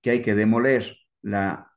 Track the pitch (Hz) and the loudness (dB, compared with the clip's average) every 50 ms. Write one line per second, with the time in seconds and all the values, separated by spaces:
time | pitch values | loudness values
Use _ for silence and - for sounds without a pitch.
0 | _ 127 120 120 120 117 104 104 107 110 113 117 123 135 135 120 98 - - _ | _ 0 0 0 0 0 0 2 2 2 2 2 2 2 2 0 -2 -6 -14 _
1 | _ _ _ _ - 104 101 98 98 98 - - - _ _ | _ _ _ _ -10 -6 -4 -4 -4 -4 -6 -8 -14 _ _